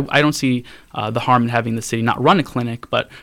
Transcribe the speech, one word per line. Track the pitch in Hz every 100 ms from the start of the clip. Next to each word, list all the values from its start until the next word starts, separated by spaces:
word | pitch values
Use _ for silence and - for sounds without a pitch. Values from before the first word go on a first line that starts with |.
| 139
I | 139
don't | 151
see, | 143 135 123 120 - -
uh, | - 107
the | 113
harm | 120 123
in | 117
having | 117 117 113
the |
city | - 113
not | 117 113
run | 135 180
a |
clinic, | 139 127 120 117 -
but | 120 120 -